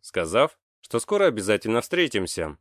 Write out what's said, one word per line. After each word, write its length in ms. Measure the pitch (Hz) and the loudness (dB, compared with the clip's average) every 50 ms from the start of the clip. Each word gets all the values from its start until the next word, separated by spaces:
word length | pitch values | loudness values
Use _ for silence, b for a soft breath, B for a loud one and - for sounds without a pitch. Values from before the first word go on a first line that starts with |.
сказав, 560 | - - - 92 85 80 90 117 147 156 - _ _ _ _ _ - | -14 -8 -4 -4 -2 0 2 2 2 2 -2 _ _ _ _ _ -8
что 160 | - - 117 | -4 -4 -4
скоро 240 | - - 208 202 196 | -2 0 0 2 2
обязательно 560 | 170 120 104 92 101 107 98 - 110 113 120 | 2 2 0 0 0 0 0 0 0 0 0
встретимся 760 | - - - 175 170 135 - 101 92 85 - - 82 78 76 - | 0 -2 -2 0 0 0 0 -2 -4 -4 -4 -6 -6 -6 -8 -12